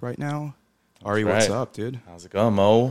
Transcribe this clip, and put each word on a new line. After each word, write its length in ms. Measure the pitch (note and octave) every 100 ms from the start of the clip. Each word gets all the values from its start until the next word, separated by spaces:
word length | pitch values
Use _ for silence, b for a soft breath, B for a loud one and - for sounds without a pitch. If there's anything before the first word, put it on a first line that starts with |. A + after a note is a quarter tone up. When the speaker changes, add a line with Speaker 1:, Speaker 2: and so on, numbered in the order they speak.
Speaker 1:
right 160 | B2 A#2+
now. 380 | D3 D3 D3+ C3+ _ _ _ _ G2
Ari, 180 | G#2+
Speaker 2:
That's 100 | G#2
Speaker 1:
what's 160 | G2+ G#2
Speaker 2:
right. 60 | G#2+
Speaker 1:
up, 160 | B2+
dude? 260 | - A2+ B2+ F#2
Speaker 2:
How's 180 | F2 F2
it 60 |
going, 240 | G2 A#2 G2+
Mo? 320 | G2+ A2+ B2+